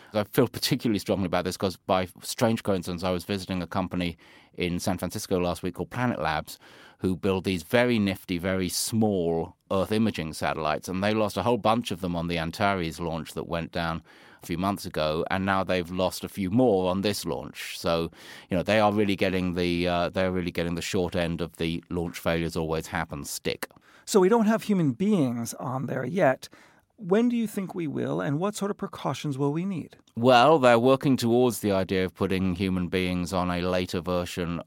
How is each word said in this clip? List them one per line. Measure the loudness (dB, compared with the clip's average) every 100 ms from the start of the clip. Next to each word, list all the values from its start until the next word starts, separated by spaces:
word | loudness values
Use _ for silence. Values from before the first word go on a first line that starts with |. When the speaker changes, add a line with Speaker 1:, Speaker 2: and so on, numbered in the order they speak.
| -4
Speaker 1:
I | -2
feel | 0 2 2
particularly | 0 -2 0 0 0
strongly | 0 0 0
about | 0
this | -2 -2
'cause | -4 -4 0
by | 0 0 -6
strange | -12 0 0 2
coincidence, | 0 -2 -2 -4
I | -2
was | -2 -2
visiting | -4 -4 -4
a | -4
company | -4 -2 -2 -4 -4 -14 -20 -16
in | -4 -2 -2
San | -2 -2
Francisco | -4 -6 -2 0
last | 0 -2
week | -6 -6
called | -8
Planet | -2 -2 0
Labs, | -2 -2 -4 -14 -20 -20 -20 _
who | -2 0
build | 0 0
these | 0 -2
very | 2 2 4 4
nifty, | 2 -2 -4 -2
very | 0 -2 -2
small | -4 -2 0 2 2 0 0 -2 -10 -4
Earth | -2 0
imaging | 2 0 -2 -6
satellites, | -4 -4 -2 -2 -2 -4
and | -2
they | 0
lost | 0 0 0
a |
whole | 0 2
bunch | 2 2 -2
of | -6
them | -4 -2
on | -2
the | -2
Antares | -4 -2 0 0 -4 -4
launch | -6 -6 -6
that | -10 -6
went | -6 -6
down | -4 -4 -4 -10 -20 -20 -18
a | -8
few | -2
months | -2 -2 -6
ago, | -2 0 0 -2
and | -2 0
now | 0
they've | 0 -2 -2
lost | -2 -2 -2
a | -8
few | -4 0
more | 4 4 4 2
on | 0
this | 0 -2 -4
launch. | -6 -8 -12 -12 -4
So, | 0 0 0 -8 -18 -20 -4
you | -2
know, |
they | 2 4
are | 4
really | 4 0 2
getting | 0 0 0 0
the, | 0 0 0
uh, | 0 0
they're | 0 0
really | 0 -2
getting | -2 -4 -4
the |
short | -2 -2 0 0
end | -2 -2
of | -6 -4
the | -2 -2 -4
"launch | -4 -4 -4
failures | -2 0 -2 -2
always | -2 -4 -4
happen" | -6 -6 -8 -10
stick. | -6 -6 -6 -10 -16 _ -20 0
Speaker 2:
So | 4
we | 6
don't | 6 4
have | 2
human | 0 2 2
beings | 2 2 2 2 -2 -6 -8
on | -6 -6 -4
there | -4 -4
yet. | 2 4 2 -4 -20 -20 _ _ -14
When | 0 2 2
do | 0
you | -2
think | -4 -6 -6
we | -4
will, | -2 -2 -2
and | -2 0
what | -2 -2
sort | -4
of | -4
precautions | -8 -6 -6 -4 -4 -2
will | -2
we | 0 -4
need? | -6 -8 -16 _ 2
Speaker 1:
Well, | 6 8 8 8
they're | 8 8
working | 8 6 4 2
towards | 4 4 4 2
the | 0
idea | 0 2 0 0
of | 0
putting | 0 2 0 0
human | 0 0 0
beings | 0 0 0 -2
on | -2 0
a | 0
later | 0 0 -2 -4
version | -2 -2 -2 -4 -4 -6